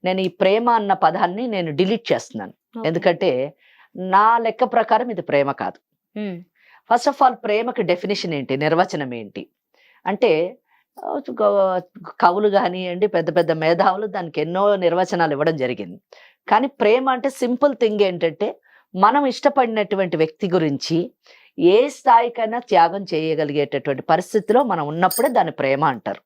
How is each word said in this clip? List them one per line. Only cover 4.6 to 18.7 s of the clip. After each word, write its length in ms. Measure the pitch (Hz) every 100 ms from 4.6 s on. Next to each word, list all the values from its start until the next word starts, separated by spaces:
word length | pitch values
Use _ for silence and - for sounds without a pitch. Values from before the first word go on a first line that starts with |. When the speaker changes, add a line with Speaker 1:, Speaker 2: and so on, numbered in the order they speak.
Speaker 1:
ప్రకారం 460 | 247 240 226 220 240
ఇది 120 | 190
ప్రేమ 300 | 160 143 139
కాదు. 360 | 131 95 - _ _ _ 214
Speaker 2:
మ్మ్. 220 | 208 175 180 _ _ _ _
Speaker 1:
First 220 | 240 262
of 120 | 262 262
all, 80 |
ప్రేమకి 480 | 240 214 208 240 233
డెఫినిషన్ 520 | 175 175 190 202 185
ఏంటి, 220 | 147 123 135
నిర్వచనం 580 | 151 165 185 165 135
ఏంటి 360 | 120 104 104 - _ _ _ _ _ -
అంటే, 520 | 196 240 160 180 254 _ _ _ -
ఆ, 160 | - - 277
గ-, 500 | 240 208 202 190 185 180 - 175 -
కవులు 280 | 175 185 208
కానివ్వండి, 580 | 196 180 180 180 175 208
పెద్ద 300 | 180 165 165
పెద్ద 160 | 165
మేధావులు 540 | 160 156 175 196 190 214
దానికి 340 | 190 170 151
ఎన్నో 360 | 151 180 208 202
నిర్వచనాలు 560 | 180 170 180 175 160
ఇవ్వడం 240 | 143 156 160
జరిగింది. 440 | 127 120 92 92 _ - - _ -
కానీ 180 | 208 269
ప్రేమ 440 | _ 208 240 262
అంటే 180 | 254 269
సింపుల్ 460 | 262 240 247 285
థింగ్ 260 | 269 226 208
ఏంటంటే, 600 | 196 175 165 160 208 - _